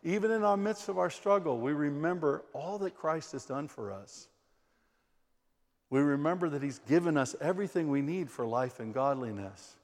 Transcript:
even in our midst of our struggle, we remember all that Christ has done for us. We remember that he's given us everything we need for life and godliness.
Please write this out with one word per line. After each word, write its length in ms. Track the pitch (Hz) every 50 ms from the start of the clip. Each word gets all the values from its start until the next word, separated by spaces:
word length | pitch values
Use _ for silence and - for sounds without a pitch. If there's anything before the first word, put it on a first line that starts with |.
| -
even 280 | 165 185 214 196 220
in 120 | 226 220 208
our 140 | 208 202
midst 320 | 196 196 208 214 208 - -
of 80 | 196
our 120 | 185 180 175
struggle, 480 | - - - 202 202 202 175 160 127 117
we 120 | 117 139
remember 720 | 147 147 147 147 143 143 156 170 180 180 156 147 139 - - - -
all 260 | 127 147 175 202 208
that 160 | 196 185 180
Christ 360 | - - 156 160 160 147 - -
has 120 | 139 -
done 220 | - 131 139 147
for 240 | 147 - - 113 101
us. 360 | 98 98 101 - - - - - _ _ _ _ _ _ _ _ _ _ _ _ _ _ _ _ _ _ _ _ _ _ _ _ _ _ _ _ _ _ _ _
We 80 | 131 135
remember 500 | 143 147 143 139 143 156 175 185 175 165
that 140 | 143 139 139
he's 160 | 143 131 -
given 380 | - - 143 175 170 170 156
us 180 | 147 131 120 - -
everything 500 | 147 156 185 180 202 185 - 180 165 151
we 120 | 139 139
need 280 | 139 143 170 190 175 127
for 160 | - - 123
life 340 | 117 113 123 127 127 123 -
and 140 | 120 110 107
godliness. 840 | 131 135 139 139 131 127 113 107 101 101 98 101 - - - - _